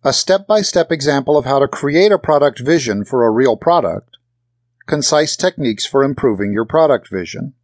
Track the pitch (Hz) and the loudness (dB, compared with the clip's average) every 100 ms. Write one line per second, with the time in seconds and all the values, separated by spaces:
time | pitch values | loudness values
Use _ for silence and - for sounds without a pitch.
0 | 139 131 - 196 196 214 196 180 160 160 | -2 -2 0 0 2 0 2 -2 0 -2
1 | 143 143 135 151 127 135 139 - 143 151 | 0 0 2 0 2 0 0 -2 -2 2
2 | 208 202 - 147 143 113 123 165 120 104 | 4 2 2 2 2 0 0 0 0 -4
3 | 101 127 117 110 131 113 - 170 98 80 | -2 0 2 2 0 2 2 2 0 -6
4 | _ - _ _ _ _ _ _ - 151 | _ -20 _ _ _ _ _ _ -6 -4
5 | 139 151 156 - 185 - 131 107 - 139 | 0 0 0 -2 -4 -2 -4 -4 -4 0
6 | 139 135 131 98 101 104 113 156 156 120 | 0 0 -2 -2 -4 -4 -2 0 2 0
7 | - 95 85 90 107 _ | -2 -10 -8 -10 -12 _